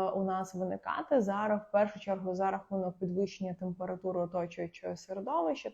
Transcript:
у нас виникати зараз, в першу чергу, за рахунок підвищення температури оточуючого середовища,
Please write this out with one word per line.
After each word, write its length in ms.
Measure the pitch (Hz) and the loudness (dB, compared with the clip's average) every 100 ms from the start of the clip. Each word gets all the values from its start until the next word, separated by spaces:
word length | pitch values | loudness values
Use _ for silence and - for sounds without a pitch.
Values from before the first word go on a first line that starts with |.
| 190 | 2
у 140 | 190 | 2
нас 320 | 190 185 190 180 | 0 0 -2 -4
виникати 680 | 185 196 - - 320 277 | -4 -4 -4 -2 4 4
зараз, 400 | 196 202 214 208 | 4 2 2 0
в 100 | - | 4
першу 280 | 202 208 - | 4 4 0
чергу, 360 | 202 190 185 180 | -4 -2 -2 2
за 160 | 190 | 2
рахунок 480 | 196 - 196 180 180 | 0 -2 -2 -2 -2
підвищення 540 | 185 180 190 - 185 | -2 0 0 -2 -6
температури 680 | 175 185 180 185 185 185 185 | -4 -4 -4 -4 -4 -2 0
оточуючого 760 | 170 180 170 175 170 - 180 175 | 0 0 -2 -4 -6 -6 -6 -6
середовища, 720 | - 196 226 320 330 269 220 | -6 -6 -2 0 2 0 -4